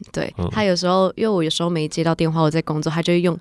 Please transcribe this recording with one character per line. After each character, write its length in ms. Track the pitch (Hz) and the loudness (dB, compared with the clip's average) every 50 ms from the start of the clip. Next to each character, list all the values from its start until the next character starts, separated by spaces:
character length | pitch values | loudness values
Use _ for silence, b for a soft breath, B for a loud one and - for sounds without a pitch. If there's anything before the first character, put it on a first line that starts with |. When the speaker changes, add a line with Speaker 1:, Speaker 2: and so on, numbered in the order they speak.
| - - | -12 -8
Speaker 1:
对， 200 | - - - - - | -6 -6 -6 -4 -4
Speaker 2:
嗯。 100 | - 175 - | -4 -4 -2
Speaker 1:
她 120 | - 214 208 | -2 0 0
有 120 | 190 180 | 2 2
时 100 | 175 180 | 2 2
候， 260 | 175 185 190 190 180 - | 2 2 2 2 0 0
因 80 | - 220 | -2 -2
为 40 | |
我 160 | 220 202 175 160 | 0 0 0 0
有 60 | 156 | 0
时 140 | - - 170 | 0 -2 -2
候 60 | 175 | -2
没 180 | 175 160 151 | 0 -2 -2
接 160 | 151 - 165 160 | -2 -2 0 0
到 100 | 170 165 | 0 2
电 180 | - 165 160 | 2 0 0
话， 100 | 160 165 | 2 2
我 100 | 160 151 | 2 2
在 100 | 156 160 | 2 0
工 180 | - - 151 151 | -2 -2 -2 -2
作， 120 | 156 165 | -2 -2
她 100 | 151 170 | -2 -2
就 120 | 165 175 175 | 0 2 2
会 80 | 175 | 2
用 140 | 175 175 165 175 | 2 0 0 -2